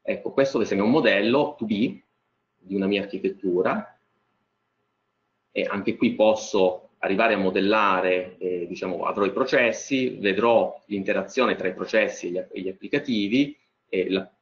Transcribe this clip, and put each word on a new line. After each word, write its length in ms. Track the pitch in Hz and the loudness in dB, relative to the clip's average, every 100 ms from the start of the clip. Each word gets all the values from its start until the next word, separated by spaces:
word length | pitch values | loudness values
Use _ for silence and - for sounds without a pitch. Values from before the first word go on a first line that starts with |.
Ecco, 320 | - 101 - | -4 -4 -2
questo 240 | - 135 120 | 0 0 0
ad 60 | |
esempio 240 | 107 98 104 | -2 0 2
è 20 | |
un 60 | |
modello 600 | 151 120 98 104 131 113 - | 4 4 4 2 2 0 -4
to 80 | 110 | -4
B 340 | 101 131 - _ _ _ _ _ _ | -2 -2 -4 _ _ _ _ _ _
di 180 | 92 | -6
una 120 | 98 98 | -2 0
mia 160 | 101 | 0
architettura, 960 | 101 95 95 - 98 87 104 208 - _ _ _ _ _ _ _ _ _ _ _ _ _ _ _ _ | -2 -4 -4 -4 -2 0 0 -2 -8 _ _ _ _ _ _ _ _ _ _ _ _ _ _ _ _
e 140 | 104 | -4
anche 320 | - 101 104 110 | -2 -2 -4 0
qui 180 | 117 | 0
posso 800 | - 107 107 - 104 92 90 - _ | 4 4 4 0 2 2 2 -12 _
arrivare 360 | 90 98 113 | -2 2 2
a 40 | 101 | 2
modellare, 1000 | 95 95 95 110 101 92 92 90 92 - | 2 2 2 4 4 2 2 0 -2 -6
eh, 280 | 92 90 87 | -4 -4 -6
diciamo, 380 | 92 95 85 | -6 -6 -4
avrò 220 | - - 98 | -4 0 0
i 60 | |
processi, 840 | - 131 139 120 - - 135 127 - | 0 0 2 2 0 -4 -2 -2 -2
vedrò 680 | 101 95 117 110 90 - _ | -2 2 4 4 2 -4 _
l'interazione 680 | 101 95 101 95 - 120 | -6 -2 -2 -2 0 0
tra 140 | 95 92 | 0 -4
i 60 | |
processi 540 | 90 92 113 101 - 90 | -4 -2 0 0 -4 -6
e 20 | |
gli, 160 | 90 92 | -6 -8
e 100 | 104 | -10
gli 60 | 95 | -10
applicativi, 920 | 95 101 147 147 113 101 120 143 - _ _ _ | -10 -6 -4 -2 -2 0 0 0 -4 _ _ _
e 220 | 98 90 | -4 0
la 200 | 95 95 _ | -2 -4 _